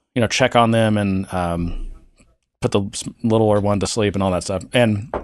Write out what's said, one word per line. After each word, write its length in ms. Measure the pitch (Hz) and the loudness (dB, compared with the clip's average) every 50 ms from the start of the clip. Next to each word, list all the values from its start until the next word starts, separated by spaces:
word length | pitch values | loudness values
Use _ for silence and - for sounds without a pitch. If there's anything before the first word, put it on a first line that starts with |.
| _ _ - | _ _ -2
you 60 | 127 | -2
know, 60 | 113 | 0
check 280 | 101 - - 131 123 - | 0 2 2 2 4 4
on 140 | 120 117 113 | 4 4 4
them 260 | 113 113 113 110 107 | 4 4 4 2 2
and, 340 | 104 101 98 95 95 95 - - | 2 0 0 0 -2 -4 -4 -4
um, 580 | 92 87 85 85 85 85 85 - - - - - - - _ _ _ _ _ _ _ _ _ _ _ | -4 -2 -2 -2 -2 -4 -4 -4 -6 -8 -10 -12 -16 -20 _ _ _ _ _ _ _ _ _ _ _
put 120 | - - | -4 -2
the 100 | - 104 98 101 | 0 0 -2 -4
s-, 120 | - - - 113 - _ - | -8 -10 -12 -12 -10 _ -2
littler 380 | 117 110 110 110 107 104 104 | 0 2 2 4 2 2 2
one 180 | 101 104 101 98 | 2 0 0 0
to 80 | 92 | -2
sleep 280 | 92 - 117 107 101 85 | -2 -2 -2 -2 0 0
and 80 | 98 95 | 0 0
all 80 | 98 | 0
that 120 | 92 87 - | 0 -2 -2
stuff. 200 | - 98 92 - - - | -4 -6 -6 -6 -2 0
And 400 | 127 120 110 104 101 107 - - - | 2 2 2 0 -2 -4 -8 -10 -12